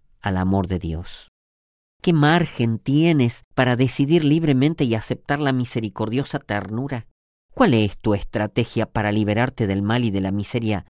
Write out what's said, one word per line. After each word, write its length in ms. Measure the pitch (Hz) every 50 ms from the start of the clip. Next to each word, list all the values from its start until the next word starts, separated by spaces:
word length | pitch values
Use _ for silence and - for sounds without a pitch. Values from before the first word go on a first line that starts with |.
| _ _ _ _
al 160 | - 101 95
amor 300 | 92 92 92 98 98 92
de 100 | 90 95
Dios. 520 | 87 - 82 80 80 90 - - - - _ _ _ _ _ _ _ _ _ _ _ _ _ _ _
¿Qué 120 | - 185 170
margen 680 | 151 147 147 165 175 151 - - - 120 113 113 -
tienes 640 | - - 139 151 160 170 160 143 123 120 - - - - _
para 220 | - 127 123 123
decidir 480 | 117 135 123 - - 139 139 165 170 156
libremente 600 | 143 147 165 165 156 135 127 135 156 165 - 151
y 100 | 120 113
aceptar 440 | 110 - - 123 - - - 147 147
la 140 | 151 139 131
misericordiosa 880 | 127 120 117 - 120 110 104 - - 110 107 113 131 139 - - 143
ternura? 680 | - - 104 101 101 95 110 117 135 139 135 117 - - _ _ _ _ _ _ _ _ -
¿Cuál 200 | - 262 196 123
es 240 | 113 107 98 -
tu 160 | - - 110 104
estrategia 800 | 98 - - - 110 104 104 - - 117 - - 117 110 -
para 200 | - 110 107 104
liberarte 560 | 104 107 107 101 104 110 123 123 - - 117
del 140 | 98 98 98
mal 220 | 101 104 113 123 120
y 60 | 113
de 100 | 95 98
la 100 | 95 95
miseria 540 | 98 104 101 - - 120 113 107 104 95 - -